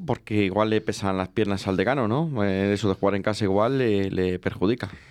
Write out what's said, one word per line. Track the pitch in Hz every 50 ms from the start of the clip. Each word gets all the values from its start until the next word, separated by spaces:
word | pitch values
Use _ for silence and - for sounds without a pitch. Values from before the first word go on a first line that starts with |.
| 180 156
Porque | - - - - 110 107 101
igual | 92 92 104 107 110
le | 110 107
pesan | 107 - 101 - - 98 95 95
las | 92 92
piernas | - - 107 101 101 98 - 95
al | 95 90
decano, | 95 107 135 147 120 104
¿no? | 113 143 165 165 139 113 101
Eh, | 101 95 95 98 101 101
eso | 101 107 101
de | 92
jugar | - - 101 98
en | 98
casa | 92 107 107 - 110
igual | 95 95 101 107 120 135 135
le, | 127 113 104 98 98 95
le | 92 92 92 90 90 90
perjudica, | - 98 - - - 98 123 - - 92 - - - -